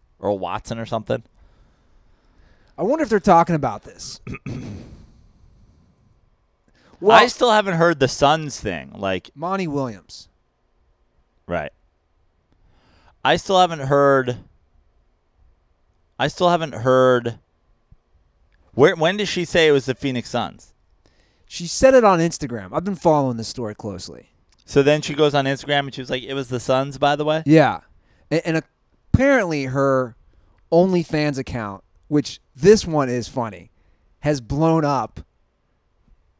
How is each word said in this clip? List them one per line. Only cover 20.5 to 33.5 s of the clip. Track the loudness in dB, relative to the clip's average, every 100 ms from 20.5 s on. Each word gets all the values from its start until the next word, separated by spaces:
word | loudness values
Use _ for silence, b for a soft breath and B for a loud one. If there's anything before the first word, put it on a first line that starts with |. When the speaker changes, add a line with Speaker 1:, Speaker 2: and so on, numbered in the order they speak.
| -10 -20 _ _ _ _ _ _ _ _
Speaker 2:
She | -14 -10
said | 2 4
it | 6
on | 6 4
Instagram. | 0 -4 -8 -10 -8
I've | -8 -6
been | -2
following | 2 2 0 -4
this | -8
story | -10 -10 -10
closely. | -12 -12 -14 -18 -20 _ _ _ -2
Speaker 1:
So | 0
then | 2 2
she | -2
goes | 0 2 2
on | -2
Instagram | -4 -2 -4
and | -4
she | -8
was | -8
like, | -8
"It | -6
was | -8 -6
the | -6
Suns, | -2 -2 -2 -2
by | 0 0
the | -2
way." | -2 4
Speaker 2:
Yeah, | 4 4 0 -10 _ _ _ _
and, | -4 -2
and | -4 -6 _ _ _ _
apparently | 0 4 2 0 -4 -4
her | -2 0 0 -2 -10 _ _ _ _ _
OnlyFans | 2 4 2 -2 -2 -2 -4
account, | -8 -8 -10 -12 _ _ _
which | -2 -2 -8 _ 2
this | 4 4 2
one | -2 -2
is | -4 -6
funny, | -8 -8